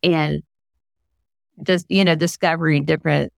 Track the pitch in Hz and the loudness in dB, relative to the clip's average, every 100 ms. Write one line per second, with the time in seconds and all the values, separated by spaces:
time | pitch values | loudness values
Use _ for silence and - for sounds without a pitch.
0 | 170 165 151 151 - _ _ _ _ _ | 2 0 0 -4 -8 _ _ _ _ _
1 | _ _ _ _ _ _ 147 180 - 190 | _ _ _ _ _ _ -2 -2 0 0
2 | 185 165 170 - 180 165 160 147 147 156 | 2 2 -2 0 -2 0 0 0 0 -2
3 | 160 147 - | 0 0 -2